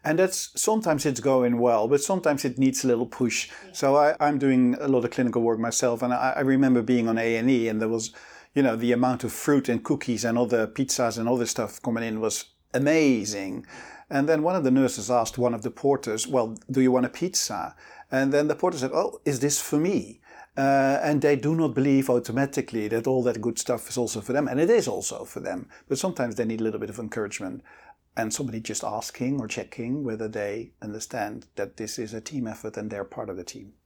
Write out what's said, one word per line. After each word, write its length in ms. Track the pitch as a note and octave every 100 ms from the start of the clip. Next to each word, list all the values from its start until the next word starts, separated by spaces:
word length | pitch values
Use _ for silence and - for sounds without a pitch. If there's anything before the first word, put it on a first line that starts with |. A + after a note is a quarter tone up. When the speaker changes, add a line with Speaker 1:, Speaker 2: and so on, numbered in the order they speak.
Speaker 1:
and 160 | D3+ E3
that's, 320 | F#3+ - - -
sometimes 440 | - A3 F3+ D3+
it's 160 | D3+ A#2+
going 360 | C#3 C3 B2 A#2+
well, 300 | A#2+ A2+ A2+
but 140 | C#3+
sometimes 420 | C#3+ F#3+ - C#3
it 140 | C#3+ B2
needs 260 | C3+ C3
a 40 | B2+
little 180 | A#2
push. 440 | A#2 - A#2+ - - -
Speaker 2:
Yeah. 60 | -
Speaker 1:
So 240 | - C#3
I, 200 | C#3+ D3 D#3
I'm 200 | D3 C#3+
doing 360 | C#3 B2+ B2 -
a 80 | C#3+
lot 160 | B2+
of 60 | A#2
clinical 300 | - B2+ A#2+
work 160 | A#2 A2+
myself, 440 | A#2 - B2+ A#2
and 120 | B2
I, 200 | B2 C3
I 60 | C#3
remember 400 | C3+ C3 C3+ B2
being 260 | A#2 B2 A#2
on 100 | A2+
A 200 | A#2 A2+
and 120 | B2
E, 200 | B2+ A2+
and 100 | G#2+
there 80 | A2
was, 240 | A2+ A2 - - - -
you 60 | C#3+
know, 140 | C#3
the 160 | A2+ A#2+
amount 320 | A#2+ B2+ A#2+
of 100 | A#2
fruit 340 | - - C#3+ C3
and 160 | A#2
cookies 400 | - C#3 - A2
and 140 | A#2 A#2+
other 300 | B2 A#2+ A2
pizzas 500 | - C3+ - A#2+ A2
and 100 | A2+
other 200 | B2+ A2+
stuff 340 | - G#2 -
coming 220 | C3 A2+
in 180 | A2+ A2
was 240 | A2 - - _ _
amazing. 920 | B2+ C#3+ D#3+ D3 A#2+ G2+ G#2 F#2+ - - - - - -
And 180 | C#3 D3
then 140 | D#3
one 120 | D#3+
of 80 | F#3
the 60 | C3+
nurses 400 | C3 C3 A#2+ G#2
asked 300 | B2 A2+ -
one 160 | B2
of 80 | A#2
the 80 | A2+
porters, 560 | - C#3 C#3 A#2 A2 B2
"Well, 280 | C3 A2+ G#2+ -
do 100 | C3+
you 120 | B2+
want 160 | B2+ B2
a 20 |
pizza?" 680 | - F3+ - - G2+ - - - - -
And 200 | C3 C3+
then 160 | C#3+ D3+
the 60 |
porter 240 | D3 F3+ E3
said, 140 | C3
"Oh, 260 | D3 - -
is 140 | - C3
this 200 | C#3+ -
for 200 | - D3
me?" 420 | E3+ G3 - - _ - -
Uh, 440 | - C3+ C#3 C3+ C#3
and 180 | D3+ D3
they 120 | D3
do 200 | C#3 C#3
not 180 | E3 D#3
believe 380 | A#2+ C#3 C3+ C3+
automatically 760 | B2 A#2+ A#2 C#3+ C#3+ B2+ A2+ G#2+
that 180 | A2+ B2
all 160 | C3
that 180 | B2 A2+
good 160 | A#2 A2+
stuff 320 | - A2+ -
is 80 | -
also 240 | A#2 A2
for 120 | G2+
them. 140 | C3 C3+
And 120 | B2+
it 100 | F3
is 180 | A#3 C3
also 380 | F#2+ - -
for 140 | - -
them. 280 | F2+ F#2 - - _
But 80 | C3+
sometimes 380 | F#3+ F3 A#2+
they 100 | G#2+
need 160 | A2+ A2
a 20 |
little 160 | A2 G#2+
bit 120 | G#2+
of 80 | G#2
encouragement. 640 | G#2+ - G#2 - F#2+ - - - - _ _
And 160 | - A2
somebody 280 | - C3+ A2
just 240 | A2 G#2
asking 580 | G#2+ G#2+ - - B2 C#3
or 60 | A2
checking 560 | - G2 - A#2+ C#3+
whether 240 | C3 A2 A2
they 460 | A2 G2+ G#2+ - _
understand 680 | G#2+ G#2+ - B2 G#2 G#2+ -
that 220 | - G2 -
this 200 | G#2+ -
is 160 | G#2+
a 80 | A2
team 240 | - D3
effort 320 | A2+ A2 A2 A2+
and 140 | G#2+
they're 120 | G#2
part 260 | G2 - A2
of 80 | F#2
the 60 |
team. 300 | F2+ A2+ G2 _